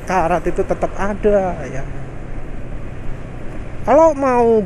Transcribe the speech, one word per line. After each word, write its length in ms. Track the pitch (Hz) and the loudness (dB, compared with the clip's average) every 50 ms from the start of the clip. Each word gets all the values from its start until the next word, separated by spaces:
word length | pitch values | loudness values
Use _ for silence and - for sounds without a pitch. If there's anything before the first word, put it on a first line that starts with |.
| - | -6
karat 400 | - 180 185 160 165 180 165 160 180 | -2 0 0 2 2 2 0 0 0
itu 160 | 165 196 185 - | 0 0 0 0
tetap 240 | 175 - 180 160 - - | 0 -2 -2 -2 -2 -2
ada 640 | 190 202 208 190 - 208 208 196 190 180 170 - 143 | -2 -2 -2 0 2 4 4 4 2 0 -2 -4 -6
ya. 240 | 127 131 131 - - - - - - - - - - - - - - - - - - - - - - - - - - - - - - - - - - - - - - - - - 202 | -6 -6 -6 -6 -6 -6 -6 -8 -8 -8 -10 -10 -8 -6 -6 -6 -6 -6 -6 -6 -6 -6 -8 -8 -8 -8 -6 -4 -4 -4 -6 -6 -10 -10 -8 -8 -8 -6 -8 -8 -6 -6 -4 0 4
Kalau 240 | 247 302 330 320 | 6 6 8 6
mau 480 | 294 277 277 262 247 240 240 233 226 220 196 | 6 4 2 2 4 4 4 6 4 4 4